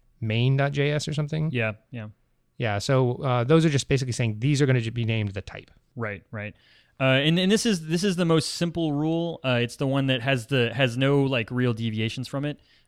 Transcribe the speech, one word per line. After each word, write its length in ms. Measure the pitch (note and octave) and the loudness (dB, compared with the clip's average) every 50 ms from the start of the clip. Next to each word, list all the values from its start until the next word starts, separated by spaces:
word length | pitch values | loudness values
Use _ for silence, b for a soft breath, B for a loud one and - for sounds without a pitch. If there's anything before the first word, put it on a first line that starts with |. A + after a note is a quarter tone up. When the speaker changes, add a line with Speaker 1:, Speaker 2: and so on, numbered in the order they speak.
| _ _ _ _ | _ _ _ _
Speaker 1:
main 360 | - A2 G#2+ A2+ A#2+ B2+ C3+ | -4 -2 0 2 2 2 2
dot 160 | C#3 C#3 C#3+ C#3+ | 2 0 0 0
J 180 | C#3+ C#3+ C#3+ | 0 0 0
S 180 | D3 D3+ - - | 0 -2 -4 -4
or 60 | D3+ | -4
something. 360 | D3 D3+ C#3+ D#3 D#3 D#3 D#3 | -4 -4 -4 -2 -2 -2 -2
Speaker 2:
Yeah, 220 | D#3+ B2 A2+ A2 G#2 G#2 _ _ | -2 -2 -2 -2 -4 -8 _ _
yeah. 180 | - A#2+ G#2+ G#2+ G#2+ _ _ _ _ _ _ _ _ - | -14 -12 -12 -14 -16 _ _ _ _ _ _ _ _ -4
Speaker 1:
Yeah, 200 | B2+ A2+ G#2 G2+ | -2 -2 -2 -2
so, 360 | - - C#3 C3 C3 B2 B2 | 0 2 2 2 4 2 0
uh, 280 | - - C#3 B2+ B2 A#2+ | -2 -2 -2 0 0 2
those 200 | B2 D#3 E3 D#3+ | 4 4 6 6
are 60 | E3 | 4
just 180 | C#3+ C3+ - - | 2 0 0 0
basically 240 | C#3 C3 C3 B2+ A2+ | 0 0 0 -2 -2
saying 240 | - B2 A2+ G#2+ G#2+ | -2 -2 -2 -2 -2
these 220 | A2+ C#3+ D3+ C3 | 0 0 2 4
are 60 | D3 | 4
gonna 140 | C3 C3 B2+ A2+ | 4 4 2 0
ju-, 80 | A2+ | -2
be 160 | A2+ A#2+ A#2 | -4 -4 -2
named 240 | G#2+ A2+ A2+ G#2+ G2+ | -2 0 0 -2 -2
the 100 | G2 G2+ | -4 -6
type. 300 | F#2 - - G2+ G#2 - _ _ _ _ _ | -10 -12 -16 -16 -18 -20 _ _ _ _ _
Speaker 2:
Right, 260 | B2+ A#2 G#2+ G2+ F#2 - _ | -10 -8 -8 -8 -10 -12 _
right. 240 | - A2 G#2 G#2 - b b b b b b b b - | -12 -10 -10 -10 -12 b b b b b b b b 0
Uh, 60 | C3+ | 2
and, 340 | C3 C3 C3 C#3 D#3 E3 F3 | 2 4 4 4 2 2 2
and 120 | F#3 F#3 | 4 4
this 140 | G#3 A3+ - | 2 2 2
is, 220 | A#3 G#3+ F3 D#3+ | 0 0 0 -2
this 180 | D#3 D#3+ F3 E3+ | -4 -2 0 0
is 120 | G#3 F#3 | 0 0
the 100 | E3 F#3 | 0 2
most 300 | E3 E3 D#3+ D3 - - | 4 4 2 2 0 -4
simple 360 | - F3 E3+ D#3+ E3+ E3 D#3 D3 | -4 -4 -4 -2 -2 -2 -2 0
rule. 480 | C#3+ D3+ D#3+ E3 E3 E3+ E3+ D#3+ - - | 0 0 0 0 -2 -2 -4 -6 -4 -2
Uh, 180 | C3 B2+ A#2+ A#2+ | 0 2 2 0
it's 140 | A#2+ - | 0 -2
the 100 | - D3 | -4 -2
one 220 | C3+ C3+ C#3 C3+ C3+ | 0 0 0 0 0
that 120 | C3 B2+ | 0 0
has 260 | A2+ C#3 C#3 B2+ A2 | 0 0 -2 -2 -2
the, 240 | - C#3 C3 A#2+ A#2 G#2 | 0 0 2 2 0 2
has 240 | A2+ C#3 B2+ A2+ B2 | 0 0 0 2 0
no, 240 | C3+ C3+ C#3+ C#3+ C#3 | 2 2 4 4 2
like, 280 | C3+ C3+ B2 A2+ - | 2 0 -2 -2 -2
real 220 | B2 B2 B2 B2 A#2 | -2 0 0 0 0
deviations 560 | G#2+ A2+ A#2 G#2+ G#2+ A2 A2+ - - B2+ - | 0 -2 -4 -2 -2 -2 -2 -4 -6 -8 -6
from 160 | - C#3 C#3 | -6 -6 -6
it. 160 | D3 D3 - b b b b b | -6 -8 -10 b b b b b